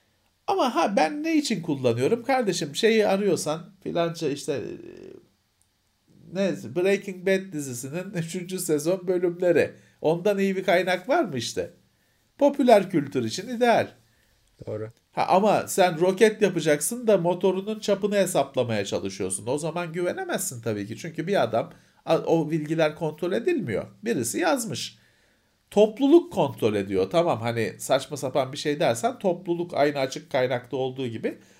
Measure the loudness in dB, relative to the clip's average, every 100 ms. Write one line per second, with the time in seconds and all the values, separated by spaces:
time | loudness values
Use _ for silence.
0 | _ _ _ _ -2 0 2 2 2 2
1 | 2 0 0 0 2 -2 -2 0 0 2
2 | 2 0 0 0 0 -2 -4 0 2 4
3 | 2 2 2 0 -2 -6 -8 _ -6 -2
4 | -2 -2 -4 -4 -4 -6 -6 -12 -16 -18
5 | -20 -20 _ _ _ _ _ _ _ _
6 | _ _ -10 -2 -2 -2 -6 0 2 0
7 | -4 -6 0 0 -2 -8 -8 -8 -8 -8
8 | -6 -8 -6 -8 -6 -6 -2 0 0 -2
9 | 0 0 0 2 4 4 2 -2 _ -4
10 | 0 2 2 2 0 0 2 2 2 -2
11 | 0 0 0 -4 -6 -6 -6 -10 _ _
12 | _ _ _ 2 2 4 6 6 6 -2
13 | 0 -2 -4 -6 -8 0 4 4 2 -6
14 | _ _ _ _ _ -18 -10 -8 -10 -14
15 | _ -4 2 4 4 2 0 2 2 4
16 | 2 4 4 4 0 2 2 0 0 -4
17 | 2 2 2 0 0 0 -4 -6 -2 0
18 | 0 2 2 0 0 -2 0 -2 -2 -4
19 | -4 -4 -6 -4 -4 -4 -4 -6 -6 -4
20 | -4 -4 -4 -4 -6 -6 -4 -4 -6 -10
21 | -10 -8 -2 0 2 0 -4 -10 _ _
22 | -2 0 2 0 2 -2 -2 0 0 0
23 | -8 -4 -2 0 0 -2 -2 -4 -6 -8
24 | -4 -2 -2 0 0 0 -2 -8 -10 -14
25 | _ _ _ _ _ _ _ 4 4 4
26 | 6 6 6 0 0 2 0 2 0 0
27 | 2 2 2 0 0 -2 -2 -4 0 0
28 | 0 -8 -4 -2 -2 -4 -4 0 0 2
29 | -2 -2 -2 -2 -4 -4 -2 2 2 2
30 | -4 -6 -4 -2 0 -2 -6 -6 -6 -4
31 | -6 -6 -8 -8 _ _